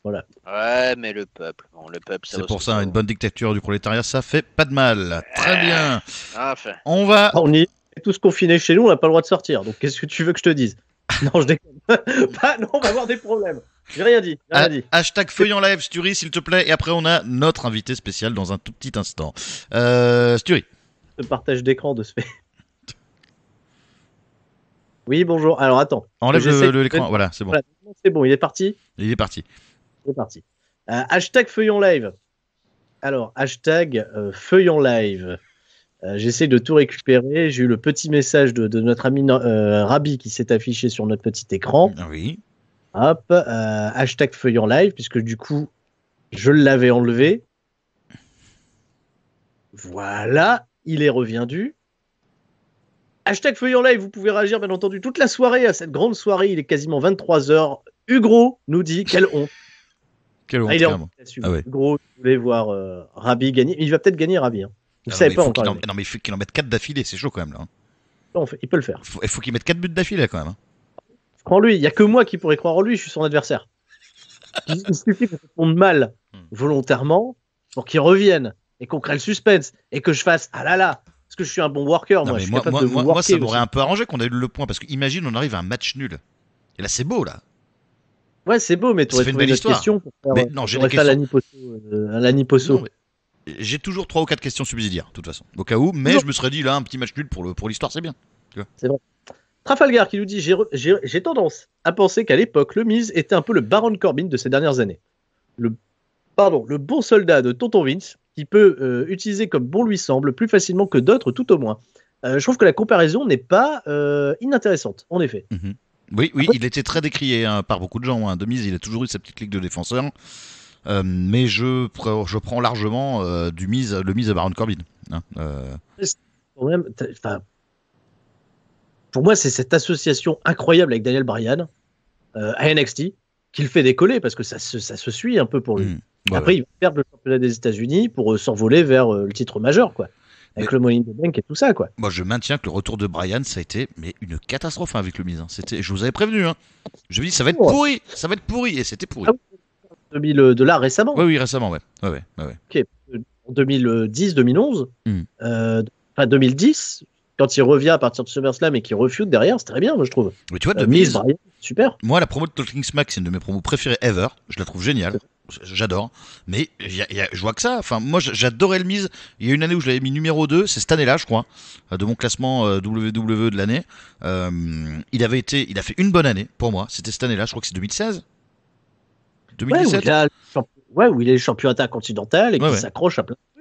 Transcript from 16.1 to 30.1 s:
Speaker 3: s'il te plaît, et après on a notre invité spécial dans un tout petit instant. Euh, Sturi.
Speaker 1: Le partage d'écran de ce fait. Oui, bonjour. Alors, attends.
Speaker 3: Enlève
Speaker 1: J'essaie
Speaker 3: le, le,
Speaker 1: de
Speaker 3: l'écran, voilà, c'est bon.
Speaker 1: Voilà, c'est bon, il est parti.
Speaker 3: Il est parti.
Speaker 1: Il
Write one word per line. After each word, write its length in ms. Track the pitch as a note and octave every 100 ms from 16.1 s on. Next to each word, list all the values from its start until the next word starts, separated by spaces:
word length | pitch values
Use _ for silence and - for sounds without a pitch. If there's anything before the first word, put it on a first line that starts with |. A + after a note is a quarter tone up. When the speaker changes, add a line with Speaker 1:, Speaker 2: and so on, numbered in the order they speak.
Speaker 3:
s'il 160 | G3 E3
te 80 | G3
plaît, 300 | - F#3 D3+
et 20 |
après 220 | D#3 D#3+
on 120 | E3+
a 200 | D#3+ E3+
notre 420 | A2 B2 D3+ D#3+ A#2+
invité 300 | A2 - B2+
spécial 360 | - F#2 A2
dans 200 | G#2+ F#2
un 60 | G2
tout 120 | -
petit 260 | - C3 A2
instant. 380 | F#2+ - D#2 - - - -
Euh, 640 | A2+ A#2+ B2 A#2+ A#2+ A#2+ A#2
Sturi. 260 | - F3 - _ _ _ _ -
Speaker 1:
Le 60 |
partage 400 | B2+ B2+ - B2+
d'écran 300 | B2 C3 D3
de 100 | B2+
ce 80 | G#2+
fait. 120 | - - - _ _ _ _ - - _ _ _ _ _ _ _ _ _ _ _ _ _ _ _ _ _ _ _ _ -
Oui, 160 | D3
bonjour. 360 | F3 E3 D#3 D#3+
Alors, 200 | C3+ B2+
attends. 260 | D3 B2+ - -
Speaker 3:
Enlève 220 | A#2+ D3+
Speaker 1:
J'essaie 240 | C#3 C#3+ C3+
Speaker 3:
le, 40 |
le, 20 | C3
Speaker 1:
de 20 |
Speaker 3:
l'écran, 240 | C3 E3 -
voilà, 220 | G#2 F#2+
c'est 100 | -
bon. 80 | G2+
Speaker 1:
Voilà, 120 | D3+ - _ G3+ G3+
c'est 60 | G3
bon, 140 | D#3+
il 60 | C3
est 60 | C3+
parti. 400 | D3+ - F#3+ G#3 _ -
Speaker 3:
Il 140 | G#2+
est 60 | A2+
parti. 260 | G2+ - - _ _ _ _ _
Speaker 1:
Il 60 | C#3